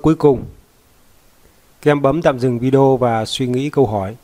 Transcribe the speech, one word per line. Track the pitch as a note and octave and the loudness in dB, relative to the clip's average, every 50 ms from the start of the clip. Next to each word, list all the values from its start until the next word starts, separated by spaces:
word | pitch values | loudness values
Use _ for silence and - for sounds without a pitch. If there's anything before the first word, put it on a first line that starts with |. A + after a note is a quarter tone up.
cuối | - D3+ D#3+ | 2 0 0
cùng. | D#3 D3+ D3 C3 A#2 - - - - _ _ _ _ _ _ _ _ _ _ _ _ _ _ _ _ _ _ _ _ _ _ _ _ | 2 2 0 0 0 -4 -14 -18 -20 _ _ _ _ _ _ _ _ _ _ _ _ _ _ _ _ _ _ _ _ _ _ _ _
Các | - D3 | 0 2
em | D3 C#3+ | 2 4
bấm | C#3 C3+ C#3 E3 | 4 2 0 2
tạm | E3 D#3+ C#3 B2 | 0 0 -2 0
dừng | A#2+ C3 A#2+ A#2 | -2 -2 -2 -2
video | A#2+ C3 C3 C3+ C3+ C3+ C3+ | -2 0 2 4 4 4 2
và | B2 B2 A#2+ A2+ A2 A2 | 2 0 -2 -2 -2 -4
suy | - - - C3+ | -6 -6 -6 -4
nghĩ | B2 B2 B2+ C#3 D3+ | -4 -4 -4 -4 -4
câu | - D3+ C3 | 0 0 0
hỏi. | G#2+ G#2+ G2+ F#2+ F#2+ A2+ B2 | 0 0 -6 -6 -8 -12 -16